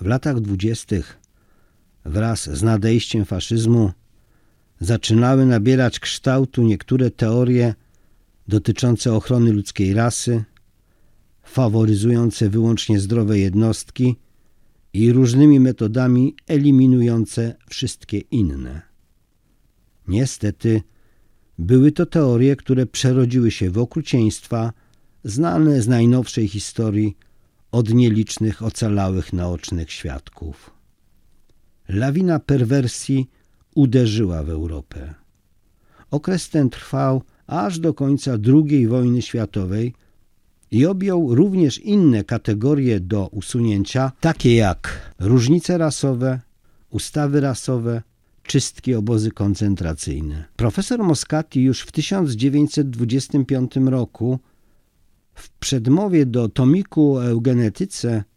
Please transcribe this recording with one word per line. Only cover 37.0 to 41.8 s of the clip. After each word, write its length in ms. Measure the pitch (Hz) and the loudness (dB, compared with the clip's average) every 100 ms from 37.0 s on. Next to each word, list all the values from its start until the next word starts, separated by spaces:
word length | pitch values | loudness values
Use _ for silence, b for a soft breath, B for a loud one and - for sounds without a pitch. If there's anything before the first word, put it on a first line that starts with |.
| 135 131 - _ - | 0 -2 -6 _ -10
aż 320 | 165 202 165 | -6 -4 -2
do 140 | 165 | -4
końca 440 | - 139 143 139 117 | -2 -2 -2 -2 -2
drugiej 500 | 107 147 147 143 113 | 4 4 4 2 2
wojny 340 | 127 123 123 | 2 0 0
światowej 720 | 113 120 104 104 92 104 120 - _ _ _ _ _ _ - | -2 -6 -6 -4 -4 -4 -6 -10 _ _ _ _ _ _ -4
i 140 | 110 160 | 0 0
objął 500 | 190 196 175 143 120 | 0 -2 0 2 4
również 420 | 202 190 147 | 4 4 0
inne 440 | - | -2